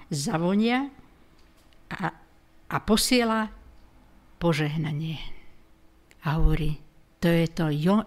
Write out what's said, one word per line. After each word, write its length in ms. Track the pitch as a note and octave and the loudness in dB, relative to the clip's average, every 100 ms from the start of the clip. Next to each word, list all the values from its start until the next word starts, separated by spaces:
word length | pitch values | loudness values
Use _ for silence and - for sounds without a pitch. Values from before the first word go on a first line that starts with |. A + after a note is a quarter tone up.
| - | -10
zavonia 720 | D3 D3 D#3+ F3 G3+ A3+ B3 C#4 - - - - - - _ _ - - | -6 -4 -2 0 2 2 0 -4 -10 -20 -20 -20 -20 -20 _ _ -20 -16
a, 240 | - E3 - - _ _ - - | -8 -8 -10 -20 _ _ -20 -8
a 80 | D3 - | -6 0
posiela 640 | G#3+ - B3 A#3 A3 A3 - - - - - - - - - | 2 4 2 2 0 -4 -8 -20 -20 -20 -20 -20 -20 -20 -2
požehnanie. 800 | E3+ D#3 D3+ D#3 D#3 D3 D#3+ D3+ - - - - - _ - _ _ - D3+ | 0 2 0 -2 -4 -4 -6 -8 -10 -12 -14 -20 -20 _ -20 _ _ -10 -4
A 80 | D#3+ | 2
hovorí: 400 | D#3 D#3 D3 D3+ - - _ - E3+ | 4 4 0 -4 -8 -20 _ -2 2
„To 40 | |
je 160 | E3+ D#3+ | 2 2
to 240 | - D#3 | 0 -2
jo-, 320 | D3 E3 G#3 | 0 2 2